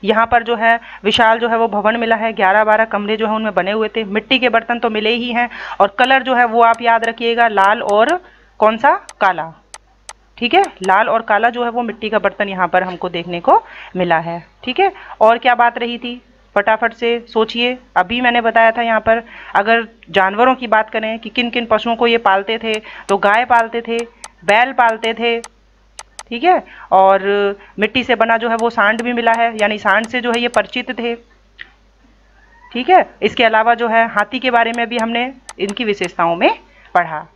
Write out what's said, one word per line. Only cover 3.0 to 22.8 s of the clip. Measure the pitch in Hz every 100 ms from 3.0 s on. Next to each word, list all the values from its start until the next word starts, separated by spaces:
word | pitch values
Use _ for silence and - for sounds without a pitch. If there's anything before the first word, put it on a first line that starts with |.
| 208 214
जो | 220
है |
उनमें | 214 220
बने | 185 180
हुए | 214 214
थे। | 226 214
मिट्टी | 208 220 262
के | 247
बर्तन | 226 226 240
तो | 233
मिले | 214 214
ही | 233 240
हैं | 226 240 - - -
और | 202 -
कलर | 254 269
जो | 247 240
है | 240
वो | 226
आप | 226 226
याद | 233 226 226
रखिएगा | 226 233 233 233
लाल | 208 196 226
और | 214 208 240 359 - _ _ _
कौन | 220 220
सा, | 277 381 - -
काला। | 202 175 165 147 _ - _ _ - - _ -
ठीक | 233
है, | 339 381 -
लाल | 185 190 226
और | 226
काला | 226 208 233
जो | 240
है | 240
वो | 233
मिट्टी | 233 214 214
का | 214
बर्तन | 196 190 202
यहाँ | 185 180
पर | 185
हमको | 185 180 185
देखने | 175 170 175
को | 170 392 - - - 185
मिला | 175 165
है। | 165 170 160 _
ठीक | - 254
है, | 381 381 - -
और | 220 233
क्या | 247 240
बात | 240 233
रही | 233 240
थी, | 240 240 _ _ _ -
फटाफट | 202 220 233
से | 226 233 233 233
सोचिए। | 226 220 233 240 254 _ -
अभी | 180 240
मैंने | 247 240
बताया | 233 226 226
था | 226
यहाँ | 233 220
पर | 220 226 233 - - -
अगर | 208 233 226 _ -
जानवरों | 180 190 202 254 254
की | 240
बात | 214 220
करें | 220 220 226
कि | 226
किन | 220 240
किन | 240 233
पशुओं | 220 233 226
को | 233
ये | 233
पालते | 226 190 196 226
थे, | 226 220